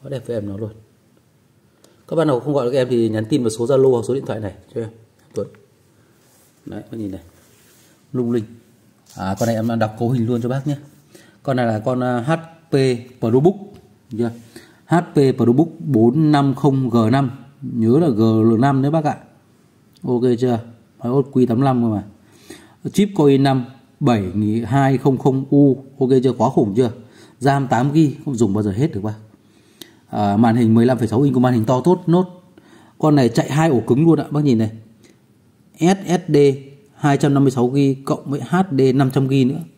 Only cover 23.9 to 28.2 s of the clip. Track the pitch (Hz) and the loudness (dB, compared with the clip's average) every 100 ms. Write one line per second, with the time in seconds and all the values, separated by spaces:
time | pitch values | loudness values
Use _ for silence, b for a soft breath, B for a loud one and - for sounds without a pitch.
23.9 | _ 135 117 92 98 104 110 117 135 135 | _ 0 0 -2 -2 -2 -2 -2 0 2
24.9 | 131 143 127 143 135 135 143 143 127 - | 2 0 2 0 0 0 4 4 2 -6
25.9 | - 127 131 127 117 117 175 117 98 123 | -4 2 2 2 0 0 0 0 0 -2
26.9 | 113 B B B B 127 139 131 117 135 | -4 B B B B 0 0 0 0 0
27.9 | 151 156 - | 2 2 0